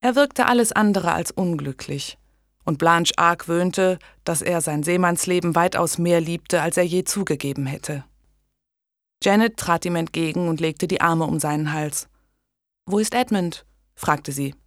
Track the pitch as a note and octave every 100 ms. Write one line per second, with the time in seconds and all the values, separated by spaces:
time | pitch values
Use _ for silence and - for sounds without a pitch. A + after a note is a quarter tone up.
0 | B3 B3 C#4+ - B3 A#3+ A3+ - G#3+ G3
1 | E3+ E3 E3+ - F#3 E3 C#3+ C3 - C#3
2 | - - _ _ _ _ - D3 E3 E3+
3 | E3 - E3+ F3 - E3+ F3+ F3+ F#3 F#3
4 | - _ - E3 - F3 D#3+ D3+ D3+ F3
5 | F3+ F3 - F3+ E3+ E3 F3+ - E3+ -
6 | E3+ E3+ D#3+ E3+ - F3 D#3 E3+ F3+ F3
7 | F#3 - F#3+ C#3+ C#3 C#3 C3+ C#3 - D3
8 | - _ _ _ _ _ _ _ _ _
9 | _ _ G3+ G3+ A3+ A3+ - E3+ F3+ E3+
10 | E3 - D#3+ D#3+ F3 D#3+ D#3+ D#3 D#3+ F3+
11 | E3+ E3 D#3+ D#3+ D3+ D3+ D3+ D3+ D3+ -
12 | - _ _ _ _ _ _ _ - G3+
13 | G#3+ A#3+ B3 G3+ F3 - - _ _ _
14 | - D3 - C#3 C#3 C#3+